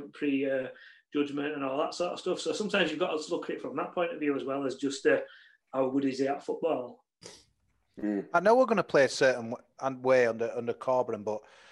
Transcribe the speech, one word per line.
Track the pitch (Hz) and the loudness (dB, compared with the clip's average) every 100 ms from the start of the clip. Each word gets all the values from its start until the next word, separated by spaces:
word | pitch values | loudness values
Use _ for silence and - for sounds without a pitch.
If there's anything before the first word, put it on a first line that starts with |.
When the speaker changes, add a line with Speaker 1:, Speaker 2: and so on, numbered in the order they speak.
| 143 | -12
Speaker 1:
pre, | - 147 135 139 | -4 0 0 0
uh, | 135 127 - - - _ | -2 -4 -10 -20 -20 _
judgment | 147 143 143 143 147 | -2 -2 -2 -4 -4
and | 135 | -4
all | 135 | -2
that | 160 - | -2 -2
sort | 175 | -4
of | 175 | -4
stuff? | - 170 | -4 -2
So | 165 | -2
sometimes | - 208 196 160 | -4 0 0 0
you've | 151 | 0
got | 180 156 | -2 -2
to | - | -4
look | 165 - | -6 -4
at | 160 | -8
it | |
from | 135 131 | -6 -6
that | 175 | -6
point | - 170 | -2 -4
of | 165 | -2
view | 147 139 | -2 -2
as | |
well | 123 135 135 | -2 -4 -4
as | 120 | -4
just, | 139 - 151 | -4 0 4
uh, | - - - - _ _ | 4 2 -14 -20 _ _
how | 131 131 | -2 0
good | 135 139 | 2 0
is | 120 | 0
he | 135 | 0
at | 143 - | -2 -6
football? | - 165 135 123 - _ _ - - _ _ _ _ _ - | -4 -2 -2 -4 -14 _ _ -20 -20 _ _ _ _ _ -8
Speaker 2:
Mm. | 104 101 - | -4 -2 0
Speaker 3:
I | - | 2
know | 190 240 | 6 6
we're | 247 | 6
gonna | 214 | 2
play | - 151 127 | 4 4 4
a | |
certain | - 135 123 113 | 4 4 4 -2
w-, | 120 _ - | -8 _ -8
and | 135 131 | -6 -2
way | 127 131 120 | 4 6 4
under, | 113 117 117 | 2 -4 -4
under | 117 | -6
Corberan, | 110 - 127 117 110 | -4 -2 0 0 -4
but | 104 107 - - - | -4 -6 -8 -20 -20